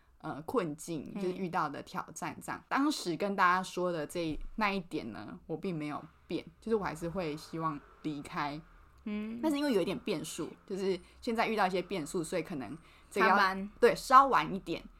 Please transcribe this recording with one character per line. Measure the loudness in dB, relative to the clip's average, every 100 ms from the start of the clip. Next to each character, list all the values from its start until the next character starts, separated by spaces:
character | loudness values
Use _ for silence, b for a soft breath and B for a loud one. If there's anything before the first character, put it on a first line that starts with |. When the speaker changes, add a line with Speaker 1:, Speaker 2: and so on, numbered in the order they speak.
| b b
Speaker 1:
呃， | -10 -10
困 | -4 -2 -2 -4
境， | -8 -8 -8 -6
Speaker 2:
嗯。 |
Speaker 1:
就 | -4
是 | -4
遇 | -2
到 | 0 -2
的 | -4
挑 | -10 -8 -8
战 | -8 -10 -8
这 | -10
样。 | -10 -2
当 | 0 2
时 | 0 -2 -2
跟 | 0 4
大 |
家 | 4 4
说 | 0 -2 -2
的 | -2 -4
这 | -4 -4
一， | -4 -6 -2
那 | 0
一 | 0
点 | -4 -6 -8
呢， | -10 -12 -12 -8
我 | -6
并 | -4 -4
没 | -4
有 | -6 -10 -16 -8
变， | -6 -8 -10
就 | -2
是 | 0
我 |
还 | 0 -4
是 | -4
会 | -4 -4 -4
希 | -8 -4
望 | -4 -4 -10 -10
离 | -6 -6
开。 | -6 -4 -4 -6 -12 -20 -20 -14
Speaker 2:
嗯。 | -8 -6 -6 -2
Speaker 1:
但 | 0
是 | 2
因 | 2
为 |
有 | 2
一 | 2
点 | -2
变 | -2 -4
数， | -4 -8 -8 -10 -10
就 | -4
是 | -2 -2 B B
现 | -4 0
在 | 0
遇 | 2
到 | 2
一 |
些 | 2
变 | -2 -4 -4
数， | -4
所 | -2 -4
以 |
可 | -4 -6
能 | -8 -12 B B B
这 | 2
个 | 6
要 | 6
Speaker 2:
加 |
班。 | 4 2 -6 4
Speaker 1:
对， | 6
稍 | 6 8 10 10
晚 | 6 2
一 | -2
点。 | -4 -6 -8 -20